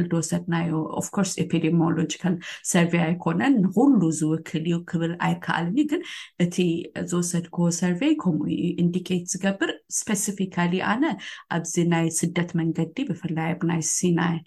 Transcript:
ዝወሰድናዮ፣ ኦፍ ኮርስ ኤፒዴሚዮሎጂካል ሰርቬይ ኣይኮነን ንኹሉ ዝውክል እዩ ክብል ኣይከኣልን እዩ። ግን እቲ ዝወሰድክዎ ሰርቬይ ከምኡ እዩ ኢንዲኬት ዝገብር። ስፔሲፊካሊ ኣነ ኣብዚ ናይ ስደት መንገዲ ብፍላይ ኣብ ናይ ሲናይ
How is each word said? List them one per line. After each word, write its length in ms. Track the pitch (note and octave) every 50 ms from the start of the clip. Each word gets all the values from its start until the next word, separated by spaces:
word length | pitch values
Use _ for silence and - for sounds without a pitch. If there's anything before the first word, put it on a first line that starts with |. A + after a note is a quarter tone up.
| F3
ዝወሰድናዮ፣ 680 | F3 - E3 D#3+ - - F3 F3 F#3 E3+ - E3+ E3+ D#3 D#3+ D#3+ - -
ኦፍ 140 | - E3 -
ኮርስ 240 | - - G3 F#3+ - -
ኤፒዴሚዮሎጂካል 960 | D#3+ E3 - E3 D#3+ D#3 E3 E3+ E3+ E3+ D#3+ D#3+ E3 D3+ - - - F3 F#3 F3 - - - - -
ሰርቬይ 380 | - - F3+ E3+ E3+ E3+ E3+ E3+
ኣይኮነን 280 | D#3+ F3 F3 - E3 E3 F3 A3+ C4+ C#4 A#3
ንኹሉ 440 | F3 F#3 F#3 G#3 B3+ C#4+ C4+ G#3+ E3+ D#3+
ዝውክል 520 | D#3+ D3 D#3 D#3 D#3 D#3+ D#3+ - - D#3+ D#3+
እዩ 160 | E3+ F3 E3+ F3
ክብል 300 | - - E3+ E3 E3 E3+ E3+
ኣይከኣልን 520 | - E3+ E3+ E3+ - - - D#3+ E3+ E3+ F#3
እዩ። 140 | C4+ D4+ D4
ግን 140 | D4 F4+ F#4 - - - - - _ -
እቲ 180 | F3 F3 F3 - F3+ F3 E3 E3 - - - - F3+
ዝወሰድክዎ 640 | F3 - F3 F3 F3 - E3+ E3+ - - - F3 E3+ E3+
ሰርቬይ 400 | - - F3+ F3+ F3 - D4+ D#4+
ከምኡ 340 | D#4 - F#3+ D#3 D3+ D3+ -
እዩ 140 | E3+ - - F3 F3 F3
ኢንዲኬት 460 | F3 F3 F3 F3+ F3+ - F#3 F3+ F3 -
ዝገብር። 420 | - F#3 - G3 G3 - - - - - _ - -
ስፔሲፊካሊ 800 | - - - A3 G3 - - G3 - F#3+ F#3+ F#3 - F3 E3+ F3 F#3 -
ኣነ 220 | - G3+ A#3+ C#4+ E4 - - - - - - - -
ኣብዚ 260 | - E3+ E3 - - - E3+
ናይ 200 | E3+ E3+ E3 E3 D#3+
ስደት 400 | D#3+ - - E3+ E3+ F3+ F3 F3 -
መንገዲ 420 | E3+ D#3+ E3 D#3 - D#3+ - - - C4+
ብፍላይ 460 | D4 F3 - - F3 E3+ D#3 D#3+ E3
ኣብ 120 | E3 E3+ -
ናይ 180 | E3 E3 E3 D#3 -
ሲናይ 500 | - - - F3+ F3 E3 - E3+ E3+ E3 -